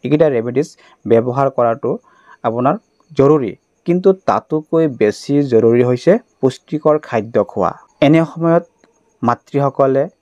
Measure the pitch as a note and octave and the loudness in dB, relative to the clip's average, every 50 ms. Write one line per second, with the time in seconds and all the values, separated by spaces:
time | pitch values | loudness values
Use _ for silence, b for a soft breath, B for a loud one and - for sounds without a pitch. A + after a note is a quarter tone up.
0 | _ B2 C#3+ D3+ E3 D3+ C3+ A#2 A2+ A#2+ A#2+ C3 D#3 - - b b b b b | _ -2 0 2 2 0 0 -2 -4 -4 -4 -4 -4 -4 -10 b b b b b
1 | _ G#2 A2+ A2+ A#2 B2+ A#2+ C3+ C#3 C#3 - - A#2+ A#2 A#2 - - A#2 D#3 A#3+ | _ 0 0 2 2 0 -2 -2 -2 -2 0 0 0 0 -2 -2 -4 -6 -6 -6
2 | b b b b b b b b b A#2 A2+ A#2+ B2 C3+ E3 A3 _ _ _ _ | b b b b b b b b b -6 -4 0 0 -2 -2 -2 _ _ _ _
3 | _ _ D3+ - C3+ C#3 D#3 D3+ B2+ G2+ F2+ _ _ _ _ _ _ - F3 F3+ | _ _ -2 0 2 4 4 2 0 -4 -8 _ _ _ _ _ _ -4 -4 0
4 | F#3 G3 F#3+ F#3+ _ - G#2 G#2+ - _ D#3 D#3 D3+ _ - D#3+ D#3+ D3+ B2 - | 2 0 0 0 _ -2 -2 -2 -2 _ -6 -6 -6 _ -2 0 0 -2 -2 0
5 | A2 G#2 G#2 - - - C#3 C#3+ C#3+ C3+ A#2+ A2+ A2+ A2+ A#2 A#2+ B2 B2 B2+ B2 | -2 -2 -2 -4 -6 -4 -2 -2 0 2 2 2 4 4 2 2 2 0 0 0
6 | - E3 F#3+ A#3+ _ _ _ _ - C3 B2 - _ _ - D3+ - D#3 D3+ D3+ | 2 2 2 2 _ _ _ _ -2 -2 -2 -4 _ _ -10 -2 0 0 0 0
7 | - - - A2+ G#2 A2+ A#2 A2 G2+ - - G#2 F#2 E2 - - - _ _ _ | -2 -4 -6 -6 -6 -2 -2 -2 -2 -2 -2 -2 -2 -2 -4 -6 -20 _ _ _
8 | - C#3 D#3 D#3+ E3 D#3+ - E3 E3 E3 E3 E3+ E3+ _ _ _ _ _ _ _ | 2 4 4 2 2 0 -4 -4 -2 0 0 0 -2 _ _ _ _ _ _ _
9 | _ _ _ _ - A#2 A#2+ - _ _ - C#3+ C#3+ C#3 C3 - C#3 C3+ C3 C3+ | _ _ _ _ -2 -2 -2 -2 _ _ -4 -2 -2 -2 0 0 0 2 2 0
10 | C#3+ G3 _ _ | -2 -4 _ _